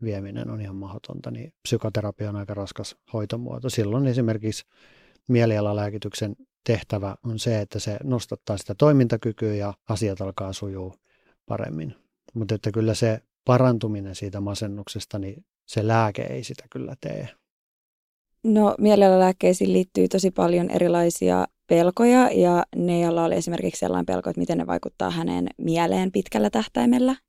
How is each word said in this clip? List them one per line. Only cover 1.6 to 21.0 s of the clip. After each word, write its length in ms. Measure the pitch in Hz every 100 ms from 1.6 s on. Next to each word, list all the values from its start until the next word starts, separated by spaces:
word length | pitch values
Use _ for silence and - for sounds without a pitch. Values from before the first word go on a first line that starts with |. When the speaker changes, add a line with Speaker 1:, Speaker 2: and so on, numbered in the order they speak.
Speaker 1:
psykoterapia 640 | - 117 107 107 104 - 104
on 80 | 104
aika 180 | 98
raskas 420 | 101 98 - 110 - _
hoitomuoto. 580 | 113 104 120 120 123 123
Silloin 360 | - 101 127 135
esimerkiksi 580 | 123 113 107 110 - - _ _ _ _ _ -
mielialalääkityksen 1080 | 120 113 107 104 104 104 107 101 - 104 - - _ -
tehtävä 500 | 110 - 104 98 -
on 140 | 120 113
se, 220 | 123 110
että 180 | 101 104
se 180 | 110 104
nostattaa 520 | 139 120 - - - 101
sitä 180 | -
toimintakykyä 800 | 98 151 139 120 113 117 - 110
ja 200 | 104 101 - -
asiat 320 | 101 107 98
alkaa 320 | 95 - 95
sujuu 420 | 92 101 95 92 - _ _ _ _ -
paremmin. 480 | 113 - 78 135 - _ _ _
Mut 180 | 117 104
että 200 | 107 110
kyllä 220 | 110 110
se 260 | 107 117 110 _ _
parantuminen 720 | - 123 127 113 110 104 98
siitä 260 | 90 101 101
masennuksesta, 800 | 101 98 104 101 - 104 - 101
niin 260 | 98 147 _ _ _
se 200 | 110 107
lääke 360 | 113 107 -
ei 220 | - 131
sitä 200 | - - _
kyllä 240 | 131 - 135
tee. 280 | - - - _ _ _ _ _ _ _ _ _ _ _
Speaker 2:
No, 300 | 226 214 202 -
mielialalääkkeisiin 920 | 208 202 196 185 185 185 185 185 190
liittyy 360 | 185 185 196 185
tosi 220 | 196 185
paljon 400 | - 175 175 175
erilaisia 760 | - 175 175